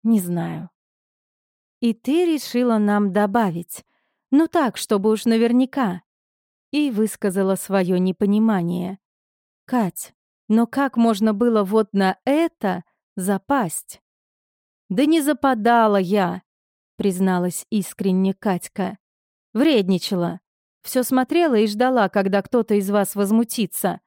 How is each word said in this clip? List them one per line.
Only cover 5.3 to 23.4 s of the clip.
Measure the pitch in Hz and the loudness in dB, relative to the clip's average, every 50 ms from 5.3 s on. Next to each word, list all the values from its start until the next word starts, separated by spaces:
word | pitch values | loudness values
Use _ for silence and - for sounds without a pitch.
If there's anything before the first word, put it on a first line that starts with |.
| 226 226 233 233 233 247 262 254 - 285 247 196 180 175 _ _ _ _ _ _ _ _ _ _ _ _ _ _ | 2 2 2 2 4 2 2 0 0 -2 -2 -2 -2 -6 _ _ _ _ _ _ _ _ _ _ _ _ _ _
И | - 294 302 285 | -2 -2 0 0
высказала | 226 202 220 208 - - - 202 175 196 190 190 190 | 0 0 -2 -2 -2 -4 -4 -2 0 0 0 0 0
свое | 185 - - 190 196 180 170 185 | -2 -4 -2 0 0 0 0 0
непонимание. | 180 185 185 185 _ 220 196 202 214 220 226 214 185 170 170 175 175 180 180 196 _ _ _ _ _ _ _ _ _ _ _ _ _ _ | 0 0 0 0 _ 0 2 2 2 2 2 2 0 -2 -2 -4 -4 -6 -8 -10 _ _ _ _ _ _ _ _ _ _ _ _ _ _
«Кать, | - 254 247 214 175 - - - - _ _ _ _ _ _ _ | -4 -2 -2 -2 -2 -4 -10 -16 -16 _ _ _ _ _ _ _
но | - 214 226 233 | 0 2 2 2
как | 233 - 269 285 262 - | 0 0 -2 -2 0 0
можно | 233 226 233 220 190 220 220 214 | 2 2 2 2 2 0 0 0
было | 196 233 240 226 214 202 | 2 0 2 2 2 0
вот | 185 208 220 214 _ - | 2 2 0 0 _ 0
на | 196 196 190 180 _ _ | 0 0 0 0 _ _
это | - 277 311 339 330 _ _ - 196 185 175 - _ _ _ _ _ _ | 0 0 2 0 -2 _ _ -4 -4 -4 -4 -10 _ _ _ _ _ _
запасть?» | 202 180 190 202 190 _ - 277 277 220 165 - - - - - _ _ _ _ _ _ _ _ _ _ _ _ _ _ _ _ _ _ _ | -6 -2 -2 -2 -2 _ -2 -2 -2 -2 -4 -6 -10 -14 -14 -20 _ _ _ _ _ _ _ _ _ _ _ _ _ _ _ _ _ _ _
«Да | 180 196 285 | -2 0 2
не | 294 320 330 | 2 2 2
западала | 269 285 294 - - 269 262 220 202 233 240 233 226 214 202 | 2 0 -2 0 0 -2 0 2 2 2 4 4 4 4 2
я», | 196 185 170 202 208 185 170 180 185 _ _ _ _ _ _ _ _ _ _ _ | 2 0 2 0 0 0 0 -4 -8 _ _ _ _ _ _ _ _ _ _ _
призналась | - - 202 180 180 190 185 185 180 175 180 170 - - _ | -4 -4 -4 0 0 0 0 2 0 -2 -2 -4 -6 -10 _
искренне | - 208 185 - - - 196 196 180 185 190 190 190 | -4 -4 -4 -4 -8 -4 -2 0 0 2 0 0 -2
Катька. | _ - 220 180 175 - - _ - 185 185 202 _ _ _ _ _ _ _ _ _ _ _ _ | _ -4 -4 -4 -4 -6 -10 _ -8 -8 -8 -8 _ _ _ _ _ _ _ _ _ _ _ _
«Вредничала. | 214 285 320 294 220 196 175 190 175 - - 208 180 175 170 170 175 _ _ _ _ _ _ _ _ | 0 2 2 2 2 2 2 0 -2 -2 -4 -4 -2 -2 -4 -6 -10 _ _ _ _ _ _ _ _
Все | _ - - 254 240 | _ -4 -2 -2 -2
смотрела | - 262 254 254 254 311 339 349 311 247 | 0 0 0 0 0 0 0 2 2 2
и | 214 220 | 2 2
ждала, | 214 208 208 247 254 262 247 202 190 | 0 0 0 0 0 2 2 0 0
когда | - 208 190 190 185 196 | 0 -2 0 0 0 -2
кто-то | 196 - - 240 220 - 214 | -2 0 -2 -2 0 0 0
из | 208 196 196 | 0 0 0
вас | 202 208 196 185 - | 0 0 0 -2 -2
возмутится. | 202 202 196 214 226 | -4 -2 0 2 0